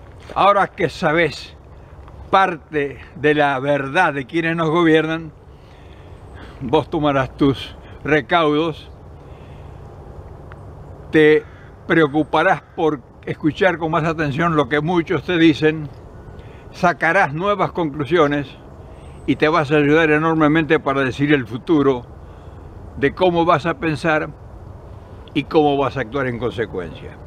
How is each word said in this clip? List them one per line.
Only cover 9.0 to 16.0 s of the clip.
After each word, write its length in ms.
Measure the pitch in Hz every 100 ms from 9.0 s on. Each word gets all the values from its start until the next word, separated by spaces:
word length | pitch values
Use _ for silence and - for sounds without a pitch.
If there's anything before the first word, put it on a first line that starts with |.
| - - - - - - - - - - - - - - - - - - - - -
te 340 | 160 151 151 - - - - -
preocuparás 760 | 165 147 151 151 156 180 156 - -
por 240 | 160 143 - -
escuchar 540 | - 143 160 - 190 165
con 120 | 165
más 140 | 170
atención 520 | 165 165 147 135 170 151
lo 120 | 123
que 140 | 147
muchos 400 | 156 175 165 156
te 160 | 170 175
dicen, 500 | 165 127 156 156 143 -